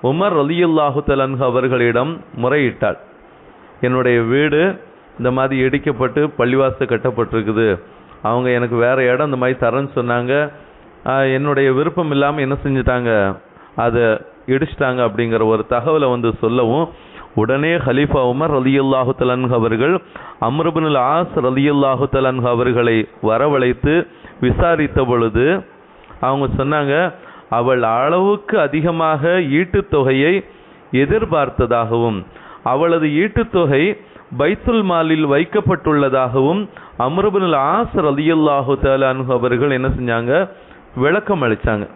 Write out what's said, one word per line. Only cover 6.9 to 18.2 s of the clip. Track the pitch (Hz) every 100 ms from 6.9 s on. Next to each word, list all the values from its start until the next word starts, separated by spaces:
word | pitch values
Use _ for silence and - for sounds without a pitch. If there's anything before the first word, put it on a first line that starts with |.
| 117 - 110 110 113 104 107 110 92 - - - -
அவங்க | 107 120 127
எனக்கு | 120 120 117
வேற | 117 131
இடம் | 123 127 147
இந்த | 131
மாதிரி | 127 131
தரேன்னு | 120 123 139 143
சொன்னாங்க, | 120 120 123 139 147 143 - - - - -
ஆ, | 135
என்னுடைய | 135 131 147 139 135
விருப்பம் | 131 156 175 160
இல்லாம | 139 143 151
என்ன | 135 139
செஞ்சுட்டாங்க? | 143 135 123 123 120 110 98 92 - - - -
அதை | 117 117 117 107 - - -
இடிச்சிட்டாங்க" | 131 156 - 135 127 120
அப்படிங்கிற | 104 117 113 110
ஒரு | 110 107
தகவலை | 120 123 156 139
வந்து | 120 117 107
சொல்லவும், | 113 123 117 135 165 - - - - -
உடனே | 110 135 151 170
ஹலீஃபா | 123 131 143 143